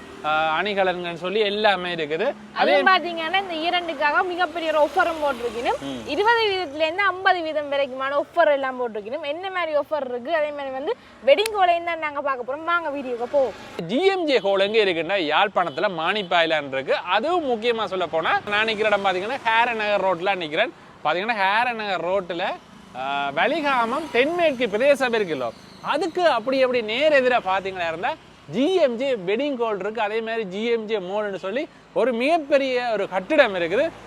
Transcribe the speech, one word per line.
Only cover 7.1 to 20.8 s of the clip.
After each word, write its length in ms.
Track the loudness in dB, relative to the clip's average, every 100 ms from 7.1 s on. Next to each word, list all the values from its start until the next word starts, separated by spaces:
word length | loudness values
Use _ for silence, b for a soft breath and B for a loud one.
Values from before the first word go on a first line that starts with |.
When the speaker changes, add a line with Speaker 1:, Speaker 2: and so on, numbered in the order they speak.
| 0 2 0
Speaker 2:
வீதம் 300 | 0 -4 -2
வரைக்குமான 480 | -2 -2 -4 -4 -2
ஆஃபர் 320 | -2 2 4
எல்லாம் 280 | 4 0 -4
போட்டிருக்கணும். 420 | -6 -6 -8 -8
என்ன 280 | -6 -6 -6
மாதிரி 280 | -4 -2 -2
ஆஃபர் 300 | -2 -4 -4
இருக்கு, 260 | -6 -4
அதே 160 | -2 -2
மாதிரி 200 | -4 -8
வந்து 260 | -6 -6 -6 B B 4
வெட்டிங் 280 | 4 4 2
ஹாலையும் 240 | 2 2
தான் 140 | 0 -4
நாங்க 220 | -4 -4
பார்க்க 340 | -4 -4 -4
போறோம். 100 | -6
வாங்க, 260 | -2 -2 0
வீடியோக்கு 340 | -6 -4 -6 0
போ. 220 | 2 2 -2 -12 -10 -4
Speaker 1:
ஜி 200 | 2 2
எம் 180 | 2
ஜே 140 | 2 2
ஹால் 220 | 4 2
எங்க 180 | 4 4
இருக்குன்னா, 420 | 4 2 0 0
யாழ்ப்பாணத்துல 680 | 2 4 4 2 -2 0 -2 0
மானிப்பாயிலான் 720 | -2 -2 2 2 4 2 -2
இருக்கு. 240 | -4 -2 -2
அதுவும் 540 | 0 0 2 0 0
முக்கியமா 340 | -2 0 -2
சொல்ல 220 | -2 -4 -2
போனா, 340 | -2 0 -2 0
நான் 180 | 0 0
நிக்கிற 200 | 0 2
இடம் 180 | 2
பாத்தீங்கன்னா, 340 | 2 0 -2 -4
ஹேரநகர் 600 | 0 2 2 0 0 0
ரோட்ல 340 | 2 0 0 -2
நிக்கிறேன். 260 | -2 0 -2 -4